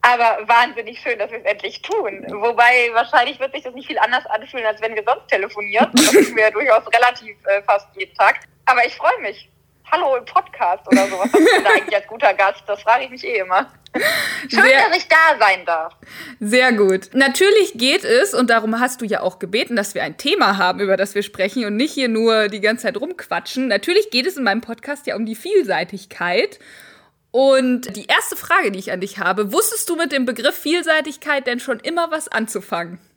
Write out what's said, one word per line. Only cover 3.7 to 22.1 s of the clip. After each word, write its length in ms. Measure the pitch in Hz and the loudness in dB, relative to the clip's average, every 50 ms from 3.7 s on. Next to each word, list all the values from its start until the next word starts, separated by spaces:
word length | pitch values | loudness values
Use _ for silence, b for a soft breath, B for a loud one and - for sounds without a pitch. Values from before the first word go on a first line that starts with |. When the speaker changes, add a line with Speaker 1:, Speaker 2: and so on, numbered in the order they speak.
| 240 | -14
Speaker 1:
nicht 140 | 254 277 - | -14 -14 -8
viel 120 | 311 - | -4 -2
anders 260 | 208 220 240 254 - - | -2 0 0 -2 -4 -4
anfühlen, 380 | 208 214 214 - - 262 233 | -6 -6 -6 -8 -12 -6 -4
als 160 | 214 214 214 | -4 -4 -4
wenn 140 | 220 226 226 | -6 -6 -6
wir 80 | 214 208 | -4 -2
sonst 220 | 220 254 - - - | -2 -2 -2 -2 -2
telefonieren. 640 | - 196 190 220 - 208 208 202 202 226 240 240 - | -2 -2 -2 -4 -8 -10 -10 -4 0 0 0 2 4
Das 180 | 240 311 311 | 4 4 6
tun 240 | 269 403 330 - 240 226 | 6 4 4 4 2 2
wir 60 | 214 | 2
ja 80 | 214 | 2
durchaus 320 | 214 208 294 269 220 226 - - - | 2 0 2 4 2 2 2 2 2
relativ, 420 | 233 247 247 247 240 226 220 208 _ _ 196 | 4 4 2 0 -2 -14 -20 -20 _ _ -2
äh, 140 | 196 202 202 | -2 -2 2
fast 240 | - 208 202 - _ _ 196 | 0 0 0 0 _ _ -14
jeden 180 | 190 - _ | -14 -14 _
Tag. 240 | - 208 208 - - - _ _ _ _ | 2 2 2 2 0 -6 _ _ _ _
Aber 200 | - 254 247 240 | 0 2 2 2
ich 100 | 254 - | 0 -2
freue 240 | - - 320 453 466 | -2 0 0 0 0
mich. 280 | 311 202 196 - - _ _ _ _ _ _ _ _ - | -4 -10 -10 -12 -18 _ _ _ _ _ _ _ _ -4
Hallo 240 | - 330 359 285 269 | -2 0 0 0 0
im 80 | 247 240 | -2 -4
Podcast 640 | - - 359 381 - - - - - 180 - _ - | -2 -2 -2 -2 -2 -8 -4 -2 -2 -2 -4 _ 2
oder 180 | - 269 294 294 | 4 4 4 2
sowas. 200 | - - 294 - - | 0 -2 -4 2 4
Was 80 | - | 6
hast 160 | 320 427 466 349 | 6 6 4 4
du 60 | 190 | 4
da 60 | 202 | 4
eigentlich 240 | 190 185 190 - 208 | 2 2 2 0 -2
als 120 | 196 - - | -4 -4 -4
guter 260 | 220 233 - 208 190 | -8 0 2 2 2
Gast? 300 | - 196 196 202 - - | 4 0 0 0 -4 -8
Das 160 | - 202 208 | -8 -8 -6
frage 220 | - 214 226 254 269 | 2 2 2 2 2
ich 60 | 254 | -6
mich 160 | 247 254 - | -12 -12 -10
eh 140 | 254 240 202 | -6 -4 -4
immer. 300 | 190 185 185 190 254 - _ _ _ - _ B B 622 B B B B B B B 269 | -2 0 0 0 0 -2 _ _ _ -10 _ B B 0 B B B B B B B -4
Schön, 140 | - 233 - | 2 4 6
Speaker 2:
Sehr 240 | 494 523 269 - 440 | 6 6 6 4 2
Speaker 1:
dass 100 | 330 370 | 0 -2
ich 100 | - - | 0 2
da 280 | 320 320 320 330 302 247 | 4 4 6 4 4 4
sein 280 | 226 202 190 185 175 | 4 2 2 0 -2
darf. 280 | 175 170 165 160 170 _ _ B B B B B B 254 B | -4 -4 -4 -4 -8 _ _ B B B B B B -14 B
Speaker 2:
Sehr 320 | 214 208 214 254 254 254 | -4 0 2 4 4 4
gut. 380 | 240 208 208 190 190 190 190 - | 4 4 4 2 2 0 -2 -4
Natürlich 600 | - 262 269 269 254 - 370 403 415 440 381 - - | 0 2 2 2 2 2 4 4 6 4 4 2 -2
geht 320 | 233 233 262 294 392 - | -2 0 0 0 0 0
es, 280 | - 226 247 349 403 - | 2 2 2 2 2 0
und 160 | - 254 233 | 0 2 2
darum 300 | 233 226 214 220 220 233 | 2 0 2 -2 -2 -2
hast 220 | 247 247 247 - | -2 -2 -2 -6
du 40 | 240 | -6
ja 140 | 208 202 - | -4 -4 -2
auch 180 | - 185 - - | -4 -4 -6 -6
gebeten, 380 | - 175 185 226 277 - 240 | -12 -4 -2 -4 -2 -2 -2
dass 180 | 208 202 - - | -4 -4 -4 -6
wir 100 | - 117 | -6 -6
ein 120 | 156 160 _ | -6 -8 _
Thema 400 | - 277 359 403 262 202 202 190 | -2 -2 0 2 2 0 2 2
haben, 220 | 190 180 185 180 | 0 0 0 -2
über 160 | 202 196 190 | 0 0 0
das 180 | 185 190 196 - | 0 -2 -4 -4
wir 100 | 202 202 | -6 -6
sprechen 420 | 202 - - 185 196 - 262 240 | -6 -6 -4 -6 -4 -4 -4 -6
und 100 | 208 208 | -4 -2
nicht 160 | 208 269 302 | -2 -2 -2
hier 160 | - 285 262 | -2 -4 -2
nur 400 | 247 | -2